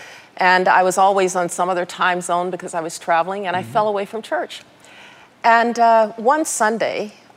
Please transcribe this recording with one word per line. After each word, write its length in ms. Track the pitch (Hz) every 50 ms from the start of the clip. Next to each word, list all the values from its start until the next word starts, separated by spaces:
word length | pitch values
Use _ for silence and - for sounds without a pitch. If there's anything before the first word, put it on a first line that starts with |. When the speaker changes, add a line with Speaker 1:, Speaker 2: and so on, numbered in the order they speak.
| - - - - - - -
Speaker 1:
and 320 | - 190 180 185 185 185 190
I 140 | - 180
was 140 | 185 185 175
always 380 | 202 190 196 196 196 190 180 185
on 120 | 180 175 170
some 200 | - - 175 180
other 160 | 190 175 175
time 360 | 175 - - 185 180 180 180
zone 300 | 175 - 175 175 180 185
because 220 | 180 170 190 175
I 80 | 185 170
was 180 | 160 170 - -
traveling, 480 | - 175 170 165 170 185 196 202 202
and 100 | 175 175
I 60 | 185
Speaker 2:
Mm-hmm. 100 | 185 113
Speaker 1:
fell 160 | 123 226 214 214
away 160 | 202 196 202
from 160 | - - 220
church. 400 | - - 320 349 - - - - - _ _ _ _ - - - - - - - - _ _ _
And, 360 | - 233 226 233 233 240 220 233
uh, 300 | 233 233 226 226 220 214 220
one 280 | 226 214 247 294 311 320
Sunday 720 | - - - 220 214 226 208 147 123 - - 208 208 - - _ _ _